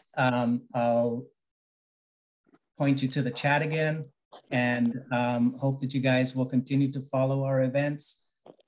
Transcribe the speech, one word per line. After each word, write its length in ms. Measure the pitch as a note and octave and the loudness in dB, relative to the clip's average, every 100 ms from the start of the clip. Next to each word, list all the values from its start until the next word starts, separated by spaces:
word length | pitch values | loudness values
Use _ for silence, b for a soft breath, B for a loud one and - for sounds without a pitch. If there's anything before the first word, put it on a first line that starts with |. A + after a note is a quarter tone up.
| _ - | _ 0
um, 440 | B2+ B2 A#2+ A#2+ - | 0 2 0 0 -2
I'll 520 | B2 A#2+ A#2 A#2+ A#2 - _ _ _ _ _ _ _ _ _ _ _ _ _ _ - | -2 2 2 2 -2 -10 _ _ _ _ _ _ _ _ _ _ _ _ _ _ -2
point 240 | C#3 C3+ | 0 2
you 60 | C3 | 0
to 140 | - | -2
the 80 | B2+ | -2
chat 320 | - D3 C#3+ | 0 0 2
again, 420 | D3+ D#3+ D#3 D#3 D3 _ _ - - | 0 0 0 -2 -8 _ _ -20 -6
and, 500 | B2+ B2 A#2+ A#2+ B2 - | -2 0 2 0 -2 -4
um, 440 | B2 B2 A#2+ A#2+ B2+ | -2 0 2 0 0
hope 200 | C3+ C3+ | -2 -2
that 160 | C3+ C#3 | -2 0
you 40 | |
guys 360 | C3 B2+ B2+ C3 | 2 2 2 -2
will 100 | B2+ | 0
continue 460 | B2+ A#2+ C#3 C#3 | 0 0 2 0
to 100 | C3+ | -2
follow 420 | - C3+ C3 C#3 | -4 -2 0 0
our 200 | C3+ C3+ | 0 0
events. 640 | C3 C3+ D3 D3 - - _ _ - - | 2 0 -2 -4 -8 -12 _ _ -20 -20